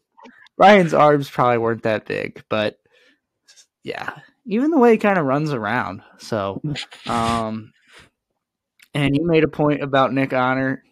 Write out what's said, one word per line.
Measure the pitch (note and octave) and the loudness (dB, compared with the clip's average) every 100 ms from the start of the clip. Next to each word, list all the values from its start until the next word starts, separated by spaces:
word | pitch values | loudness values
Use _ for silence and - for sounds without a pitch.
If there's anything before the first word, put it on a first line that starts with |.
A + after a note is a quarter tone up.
| _ _ - _ - - | _ _ -20 _ -18 4
Ryan's | F#3+ G#3 E3+ | 6 6 4
arms | D3 D3 D3 C#3 | 4 4 4 0
probably | - B2 A#2+ | 0 2 2
weren't | A2+ A2+ | 0 -2
that | A2+ G#2+ - | -2 -4 -4
big, | G2+ - - - | -6 -8 -12 -8
but | A2 G#2+ - _ _ _ _ _ _ _ - _ _ | -4 -4 -6 _ _ _ _ _ _ _ -20 _ _
yeah, | - - - - - _ A#3+ | -14 -10 -12 -14 -20 _ -6
even | G#3 D4+ | -2 0
the | E4 | 4
way | A#3+ | 4
he | A3 | 4
kinda | G#3 F#3+ | 2 0
runs | C#3 C#3 D#3 | 0 -2 -2
around. | C3 G#2 A#2+ F#2+ G#2 - _ | -4 -4 -4 -4 -10 -18 _
So, | - A2 G2 G2 D3+ C#3+ - - - | -8 -4 -4 -6 -8 -10 -12 -16 -6
um, | A#2 A2+ A#2 A2 A2 A2 _ _ - _ _ _ _ _ _ _ _ _ | -4 -2 -2 -4 -8 -14 _ _ -20 _ _ _ _ _ _ _ _ _
and | C#3+ C#3 C#3 | -4 -2 0
you | E3+ | 2
made | D#3+ | 2
a | D#3 | 2
point | - D3+ C#3+ | 0 0 0
about | C#3 C3+ B2+ | -2 0 2
Nick | C3+ C3+ | 0 -2
Honor, | C3 B2+ C3 C3 C3+ _ | -2 -2 -2 -4 -6 _